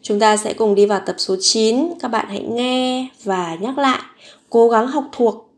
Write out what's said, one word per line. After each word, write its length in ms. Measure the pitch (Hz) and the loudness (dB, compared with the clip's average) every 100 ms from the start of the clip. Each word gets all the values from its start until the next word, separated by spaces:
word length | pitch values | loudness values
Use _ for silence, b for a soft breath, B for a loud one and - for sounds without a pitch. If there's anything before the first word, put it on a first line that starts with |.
Chúng 180 | - 208 | -2 2
ta 180 | 220 214 | 2 2
sẽ 160 | 214 | -2
cùng 220 | - 220 202 | -2 2 4
đi 100 | 202 | 4
vào 160 | 196 190 | 2 -4
tập 100 | 180 | -6
số 180 | - 190 | -4 0
chín. 540 | 190 220 220 240 339 339 | 0 2 2 2 -2 -4
Các 80 | 247 | -4
bạn 180 | 226 - | -4 -4
hãy 140 | 196 | -8
nghe 640 | - 233 247 254 254 254 262 _ | -6 -4 -2 0 -2 -4 -8 _
và 340 | 208 185 170 165 | -4 -4 -4 -6
nhắc 160 | 214 269 | -6 -2
lại, 220 | 277 254 - B B B _ | 0 -2 -6 B B B _
cố 200 | 233 233 | 4 6
gắng 180 | 226 247 | 4 2
học 160 | 294 269 | -4 -6
thuộc. 420 | - 233 202 - | 0 0 0 -18